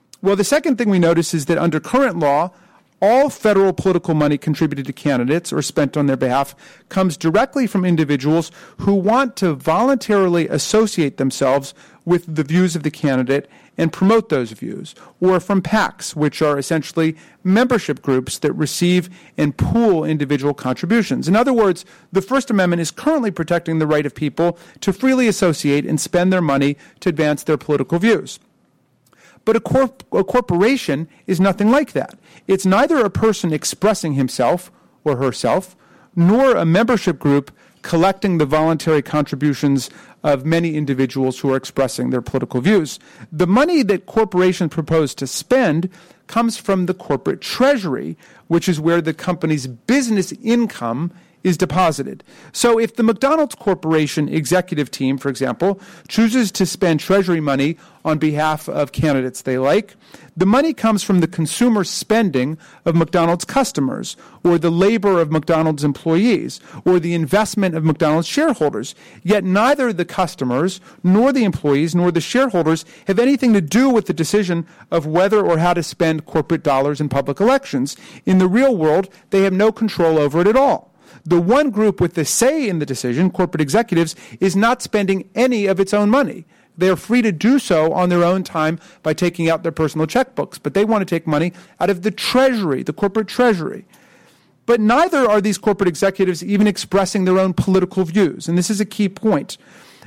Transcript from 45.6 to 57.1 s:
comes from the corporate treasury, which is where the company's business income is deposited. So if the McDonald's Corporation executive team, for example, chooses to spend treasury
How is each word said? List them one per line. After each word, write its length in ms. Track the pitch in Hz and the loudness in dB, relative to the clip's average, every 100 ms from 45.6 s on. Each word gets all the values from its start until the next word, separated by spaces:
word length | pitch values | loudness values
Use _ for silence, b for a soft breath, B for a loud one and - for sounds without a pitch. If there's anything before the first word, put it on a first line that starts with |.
| 208 151 185 B B B - | 2 0 -4 B B B -8
comes 280 | 226 233 - | -2 -2 -2
from 300 | - 190 180 | -2 -2 -2
the 80 | |
corporate 480 | - - 139 160 - | -4 -4 -4 -2 -6
treasury, 720 | - - 262 269 185 127 73 - b b - | -6 0 2 2 -2 -6 -8 -12 b b -2
which 220 | 165 185 | 0 0
is 100 | 156 | 0
where 220 | 160 170 | 0 0
the 120 | 160 | 0
company's 540 | 156 - 180 160 151 131 | -4 -6 -4 -2 -4 -6
business 640 | 117 - 277 247 208 185 - | -8 0 0 2 -2 -2 -6
income 720 | 220 240 226 - 117 123 175 b b b | 0 0 0 -4 -6 -4 -6 b b b
is 140 | 185 165 | -2 -2
deposited. 640 | 180 165 175 151 135 131 B B B | 0 0 0 0 -8 -12 B B B
So 260 | - 240 226 | -2 2 2
if 160 | 226 - | 0 0
the 80 | |
McDonald's 520 | 226 220 269 320 294 - | 0 0 0 0 -2 -4
Corporation 720 | 208 180 160 156 147 - 139 | -4 -2 0 0 0 -2 -2
executive 600 | 160 139 180 180 147 139 | -4 0 -2 -2 -4 -6
team, 280 | - 135 135 | -4 -4 -2
for 100 | 139 | -6
example, 500 | 131 127 117 185 196 B B - | -4 -4 -2 -2 -2 B B -6
chooses 460 | - 226 254 208 | 0 2 2 0
to 120 | - 185 | -2 -4
spend 360 | - 180 156 | 0 0 0
treasury 400 | - | 2